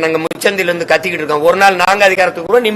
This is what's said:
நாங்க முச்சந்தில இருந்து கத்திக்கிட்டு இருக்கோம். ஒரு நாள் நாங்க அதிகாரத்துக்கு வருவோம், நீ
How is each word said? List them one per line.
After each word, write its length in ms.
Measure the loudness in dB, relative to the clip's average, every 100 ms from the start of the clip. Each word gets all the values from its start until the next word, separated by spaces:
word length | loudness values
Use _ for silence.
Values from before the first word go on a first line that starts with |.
நாங்க 160 | -2 -2 -4
முச்சந்தில 440 | -4 -2 -2 -2
இருந்து 180 | -2 0
கத்திக்கிட்டு 320 | -2 -2 -6
இருக்கோம். 240 | -4 0 2
ஒரு 80 | 4
நாள் 200 | 2 2
நாங்க 200 | 0 2 2
அதிகாரத்துக்கு 400 | 2 0 -2 0
வருவோம், 160 | 0
நீ 40 | 2